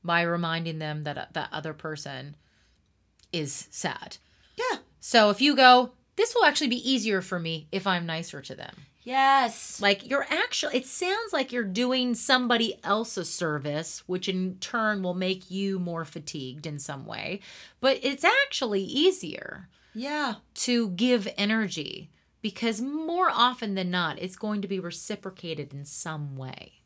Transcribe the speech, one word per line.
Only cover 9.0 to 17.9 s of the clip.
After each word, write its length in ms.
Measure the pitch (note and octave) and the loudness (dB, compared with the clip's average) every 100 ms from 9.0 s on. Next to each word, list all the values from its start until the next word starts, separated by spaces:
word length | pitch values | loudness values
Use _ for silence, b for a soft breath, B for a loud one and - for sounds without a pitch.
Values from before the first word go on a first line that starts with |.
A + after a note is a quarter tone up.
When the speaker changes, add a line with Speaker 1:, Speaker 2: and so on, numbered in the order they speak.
| A#3+ | -2
Speaker 2:
Yes. 760 | C4 C4+ C4+ A#3+ G#3+ - - | 4 6 6 4 -2 -8 0
Speaker 1:
Like, 300 | G3+ G3+ - | 2 2 0
you're 160 | C#4 - | -2 0
actually, 500 | D#4+ A#4+ - D4 C4 | 0 0 -2 0 -2
it 80 | C4 | -2
sounds 460 | - F4+ G4+ A4 | -2 0 0 0
like 200 | E4 C4 | -2 -2
you're 100 | A#3+ | -2
doing 540 | G3+ F#3 B3 B3+ B3 A#3 | -2 0 2 2 2 0
somebody 640 | - C4 B3 A#3 A3+ - | 2 2 4 2 2 -2
else 340 | - G#3 A3+ - | 0 0 0 -6
a 80 | |
service, 760 | E3 - E3 D3 C#3+ D3 E3 - - | -4 -2 -2 -2 -2 -4 -6 -10 -6
which 200 | F3+ F3+ | -4 -2
in 280 | F#3 F#3 F#3 | -2 -2 -4
turn 420 | - A#3 A3 G3+ | -6 -2 0 0
will 140 | F#3 | -2
make 340 | F3+ F#3 F#3+ - | 0 -2 -2 -4
you 300 | F#3+ G3 F#3+ | -2 -2 0
more 260 | F3 E3 | -2 -4
fatigued 600 | D#3+ E3+ D3+ D3+ B2+ C#3 D#3 | -6 -10 -10 -8 -10 -10 -10
in 140 | D3 | -8
some 260 | C3 C3+ - | -8 -10 -8
way. 320 | A2 - G3 B B B B | -8 -6 -8 B B B B
But 200 | B3+ | 2